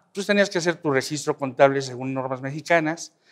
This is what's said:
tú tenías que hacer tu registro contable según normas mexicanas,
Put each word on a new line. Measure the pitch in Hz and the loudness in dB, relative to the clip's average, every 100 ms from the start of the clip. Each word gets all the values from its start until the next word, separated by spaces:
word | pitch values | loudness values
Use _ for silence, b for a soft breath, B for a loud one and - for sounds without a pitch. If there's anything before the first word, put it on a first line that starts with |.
| _ | _
tú | - | -8
tenías | 196 202 196 | 0 2 2
que | 190 | 2
hacer | 170 160 | -2 0
tu | 156 | 0
registro | 135 127 147 151 147 | 0 0 -2 -4 -4
contable | 135 123 139 135 | -4 4 4 4
según | 127 123 131 | -4 -6 -6
normas | 135 131 131 | -6 -6 -6
mexicanas, | 135 151 139 170 156 165 - _ b | -6 -8 0 2 2 -4 -10 _ b